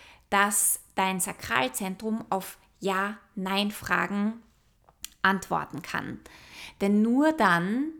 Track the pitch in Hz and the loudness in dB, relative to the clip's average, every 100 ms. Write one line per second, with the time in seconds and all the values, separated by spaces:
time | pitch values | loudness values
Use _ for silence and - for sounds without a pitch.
0 | - - - 202 202 202 - - - - | -20 -20 -2 2 2 2 0 -2 -4 -2
1 | 190 185 190 - - 240 262 - 190 185 | 0 0 -4 -6 -2 0 0 -2 -6 -6
2 | 220 220 - 190 185 - _ _ 180 190 | -4 -4 -4 -4 -6 -14 _ _ -2 -2
3 | 202 214 _ - 190 196 208 208 - 180 | -2 -6 _ -8 -2 0 0 -4 -2 0
4 | 170 202 208 233 - _ _ _ _ _ | 0 0 -2 -4 -12 _ _ _ _ _
5 | - _ 190 196 - 165 147 - - - | -18 _ 4 4 0 -4 -4 -8 -6 -6
6 | - - - - - - - - 196 208 | -6 -10 -16 -20 -20 -18 -18 -4 2 4
7 | 220 254 311 311 202 170 180 240 311 | 4 4 4 4 4 4 2 -2 -4